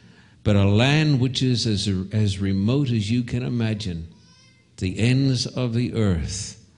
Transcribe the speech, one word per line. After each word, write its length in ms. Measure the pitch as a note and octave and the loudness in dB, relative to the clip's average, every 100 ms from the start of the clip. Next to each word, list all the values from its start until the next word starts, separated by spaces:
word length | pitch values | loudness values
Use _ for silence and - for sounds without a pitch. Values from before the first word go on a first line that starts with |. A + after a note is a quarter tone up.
| - - - - | -20 -20 -20 -6
but 140 | - G2+ | 0 4
a 80 | |
land 560 | G2 G#2 C3 D3 D#3 C#3 | 4 4 4 4 2 2
which 220 | C3 C3+ | 0 0
is 240 | C3 A#2+ A#2 | 0 0 0
as, 200 | G2+ G#2 F#2 F#2 | -2 0 -2 -2
as 260 | A2 G#2+ F#2 | 0 0 0
remote 500 | G2 G2 G2+ C3+ C#3 | -2 0 2 2 0
as 200 | A#2 G2+ | -2 0
you 120 | A#2+ | -2
can 200 | A#2 B2 | -2 -4
imagine, 640 | B2+ A#2+ A2+ G#2+ F#2+ E2+ E2 - - _ - _ _ - | -4 -2 -2 -2 -6 -8 -10 -18 -20 _ -20 _ _ -8
the 200 | F#2+ F#2 | -6 0
ends 480 | A2+ C3 C#3 B2 - | 2 2 2 0 -4
of 280 | - B2 | -4 -2
the 200 | A2+ B2 | -2 -2
earth 720 | A2+ G#2 E2+ C#2+ - - - - | 0 0 0 -2 -6 -10 -14 -20